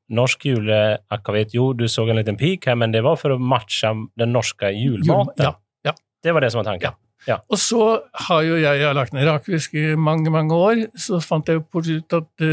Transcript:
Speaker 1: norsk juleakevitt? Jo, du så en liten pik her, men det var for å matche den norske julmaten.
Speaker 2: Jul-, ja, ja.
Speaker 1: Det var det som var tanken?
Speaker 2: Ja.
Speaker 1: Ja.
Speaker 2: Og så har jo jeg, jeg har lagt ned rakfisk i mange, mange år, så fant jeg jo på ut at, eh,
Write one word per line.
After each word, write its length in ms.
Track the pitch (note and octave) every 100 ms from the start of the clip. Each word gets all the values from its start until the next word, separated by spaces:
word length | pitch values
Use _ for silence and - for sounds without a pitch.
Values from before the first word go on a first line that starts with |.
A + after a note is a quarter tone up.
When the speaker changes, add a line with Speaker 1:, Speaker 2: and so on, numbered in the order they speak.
| -
Speaker 1:
norsk 380 | A2+ C3 - C#3+
juleakevitt? 1040 | A#2 G#2+ G#2+ G#2+ G#2 - G2+ G#2+ G#2 G#2+
Jo, 180 | A#2+ C3
du 120 | A#2+ A#2
så 200 | - A2+
en 80 | A2
liten 220 | G#2+ G#2
pik 240 | D#3 F#3+ C3
her, 80 |
men 160 | A#2 A2+
det 120 | A2
var 140 | B2+ -
for 140 | D3
å 40 | B2+
matche 520 | B2+ B2 - - A2 A2 A2 -
den 160 | A#2
norske 380 | A#2+ - - G2+
julmaten. 640 | G#2 C3+ G2+ D#3+ F#3+ - -
Speaker 2:
Jul-, 80 |
ja, 100 | C#3+ - _ _
ja. 80 | D3 - _ _
Speaker 1:
Det 100 | E3
var 60 | D#3+
det 100 | B2
som 120 | A2+
var 80 | G#2
tanken? 180 | F2+ C3
Speaker 2:
Ja. 80 | - _ _
Speaker 1:
Ja. 160 | - A2 -
Speaker 2:
Og 80 | G#3
så 220 | - A#3 A3 A3 - - -
har 160 | D#3+
jo 120 | D#3+ E3
jeg, 220 | D3 C#3+
jeg 20 |
har 80 | D3
lagt 220 | C#3 A#2+
ned 100 | C3+
rakfisk 480 | D3+ D3+ - D#3+ -
i 200 | D3+ D#3 D#3
mange, 320 | D#3 D#3+ D#3+
mange 240 | D#3 D#3
år, 300 | E3+ G3 A#3 A3
så 260 | F3+ - F3
fant 220 | - D#3 E3
jeg 80 | D#3+
jo 60 |
på 180 | D#3 E3+
ut 320 | E3 D#3+ -
at, 140 | E3+ D#3+ -
eh, 140 | D#3+